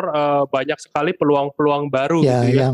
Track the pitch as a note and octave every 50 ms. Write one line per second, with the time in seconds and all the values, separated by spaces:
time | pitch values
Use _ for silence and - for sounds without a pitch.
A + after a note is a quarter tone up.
0 | F#3+ F3+ D3+ D3+ D3 - - C#3+ C#3 C3+ - C3 C3+ C#3+ D3+ - - - - D3+
1 | D3+ E3+ F#3+ - D#3+ D3 D3 C#3 C#3 C#3+ - - D3+ D3 C#3+ C#3+ D3 C#3+ C3+ C3
2 | C3+ C#3+ E3+ E3 D#3 C#3 B2 B2 A#2+ B2 B2 C3+ C3 C3